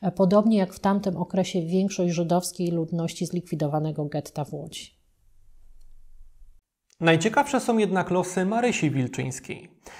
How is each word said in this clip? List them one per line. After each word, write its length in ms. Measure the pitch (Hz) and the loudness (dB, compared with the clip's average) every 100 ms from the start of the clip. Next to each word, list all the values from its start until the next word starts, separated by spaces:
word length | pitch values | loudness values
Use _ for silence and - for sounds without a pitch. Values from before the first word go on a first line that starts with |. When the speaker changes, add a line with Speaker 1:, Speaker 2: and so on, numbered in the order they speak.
Speaker 1:
e, 100 | 185 | -4
podobnie 460 | - 185 208 220 214 | 2 4 6 6 4
jak 160 | 185 | 2
w 60 | - | 0
tamtym 380 | 202 202 196 165 | 0 0 -2 -4
okresie 440 | 175 185 185 185 | -2 -2 0 -2
większość 520 | 165 185 196 196 175 | 0 2 0 0 0
żydowskiej 580 | 170 170 175 180 - 175 | 0 2 2 0 -2 -2
ludności 540 | 170 160 170 165 - 170 | 0 -2 -2 -4 -4 -4
zlikwidowanego 800 | 175 - 156 151 151 156 151 147 | -4 -4 -4 -2 -2 -2 -4 -4
getta 400 | 147 - 151 143 | -6 -6 -8 -8
w 80 | |
Łodzi. 500 | 147 156 - - _ _ _ _ - - - - - - - - - - - - - _ _ _ _ | -8 -12 -14 -16 _ _ _ _ -20 -20 -20 -20 -20 -20 -20 -20 -20 -20 -20 -20 -20 _ _ _ _
Speaker 2:
Najciekawsze 600 | 165 160 214 247 285 254 | 4 6 4 2 2 0
są 180 | - 226 | 2 2
jednak 340 | 202 185 - | 2 0 2
losy 340 | 180 180 190 185 | 0 0 0 0
Marysi 460 | 226 247 - 151 | 2 0 2 0
Wilczyńskiej. 800 | 131 123 - 131 - - - - _ - - | 0 -2 -4 -6 -8 -12 -14 -16 _ -20 -20